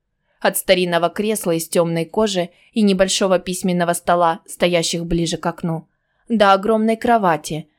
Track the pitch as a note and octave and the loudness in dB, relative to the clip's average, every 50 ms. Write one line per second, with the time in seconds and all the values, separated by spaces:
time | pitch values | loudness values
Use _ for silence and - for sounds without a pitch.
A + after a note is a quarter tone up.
0 | _ _ _ _ _ _ _ _ - G3 G3 - - - F#3+ - F3+ F3 F3 E3+ | _ _ _ _ _ _ _ _ -2 -2 -2 -2 0 2 2 2 2 2 2 2
1 | F3 E3+ - - G#3 G#3+ A3 G3+ - F#3 E3 E3 D#3+ - - F3+ E3 E3 E3 E3 | 0 0 -2 -2 -4 -2 -4 -2 -2 -2 -2 -2 -2 -2 0 0 0 0 0 -2
2 | E3 D#3+ - A3 A3 G#3+ F#3+ F3+ F3 F3 _ _ _ _ - A3+ G#3 G3+ F#3 F#3 | -4 -4 -2 -2 -2 0 0 -2 -4 -6 _ _ _ _ -2 0 2 2 2 2
3 | F#3+ F#3+ - - G#3 F#3+ F#3 F3 - F#3 F3+ F3+ - F#3 F3 F3 E3+ E3+ F3 - | 0 0 0 0 0 2 2 0 0 -4 -8 -4 -2 -2 0 0 0 0 -2 -2
4 | - F#3+ F3 F3 E3+ E3 E3 - _ - - - F#3 F3 F3 E3+ E3 - - E3+ | 0 0 2 2 2 2 0 -2 _ -16 -6 -4 -2 0 0 0 0 -2 -4 -6
5 | E3+ E3+ F3 E3 E3+ D#3+ F3 D#3 - F3 E3 - - E3+ E3 D#3+ - _ _ _ | -4 -2 -2 -2 -2 -2 -4 -4 -6 -6 -6 -4 -6 -6 -6 -6 -8 _ _ _
6 | _ _ _ _ _ - A#3 G#3 G#3 G3 F#3+ F#3+ F#3+ G#3+ A3 A3 A3 A3+ A3+ A3 | _ _ _ _ _ -4 0 2 4 4 4 4 2 0 0 2 2 0 -2 0
7 | - A#3+ A#3 A3+ G3+ F3 D#3+ D3+ - - D#3 D#3 - _ _ | 0 2 2 2 2 2 0 0 -4 -8 -10 -10 -10 _ _